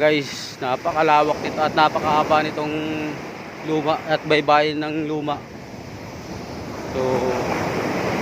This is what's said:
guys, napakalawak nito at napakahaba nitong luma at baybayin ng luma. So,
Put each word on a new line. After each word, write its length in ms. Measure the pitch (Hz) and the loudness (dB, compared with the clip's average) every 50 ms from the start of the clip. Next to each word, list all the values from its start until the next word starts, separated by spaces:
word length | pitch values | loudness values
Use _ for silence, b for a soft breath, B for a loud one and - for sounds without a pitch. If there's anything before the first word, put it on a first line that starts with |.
guys, 560 | 147 151 156 147 139 127 - - - - - - | 4 4 4 4 2 -2 -6 -10 -10 -10 -10 -6
napakalawak 800 | 143 127 127 135 - 165 165 151 160 156 151 151 151 151 147 - - | -4 -2 -2 -2 0 0 2 4 4 6 6 6 6 4 2 0 -2
nito 160 | 147 147 156 | -4 -2 0
at 160 | 156 151 - 165 | 0 2 4 4
napakahaba 640 | 156 151 - 160 - 156 151 151 151 147 156 151 | 4 4 4 2 0 2 2 2 4 4 4 4
nitong 320 | 156 156 156 156 151 151 151 156 156 156 156 156 151 151 147 - - - - - - - - - - 156 | 4 2 -2 -4 -4 -2 -2 -4 -4 -4 -4 -4 -4 -6 -6 -8 -10 -12 -12 -14 -14 -14 -14 -10 -4 -2
luma 320 | 156 156 143 151 160 - - 160 | 0 0 2 2 0 0 0 0
at 140 | 156 151 - | 0 0 2
baybayin 560 | 151 156 151 151 143 147 147 151 156 151 147 | 4 2 4 6 6 6 6 6 4 0 -2
ng 240 | 151 151 156 160 156 | -2 -2 -2 -2 -2
luma. 320 | 151 156 151 147 147 147 143 - - - - - - - - - - - - - - - - - - - - - - - - - - - - - - - 131 | -2 -2 -2 -2 -2 -4 -4 -6 -10 -14 -14 -14 -14 -14 -14 -14 -12 -12 -12 -12 -12 -12 -12 -12 -10 -10 -10 -10 -10 -10 -10 -10 -10 -10 -10 -8 -6 -4 -2
So, 40 | 131 127 131 127 123 127 127 123 120 - - - - - - - - - - - - - - - | 0 0 0 0 0 0 0 0 -2 -2 -2 -2 -2 -2 -2 -2 -2 -2 -2 -2 -2 -2 -2 -2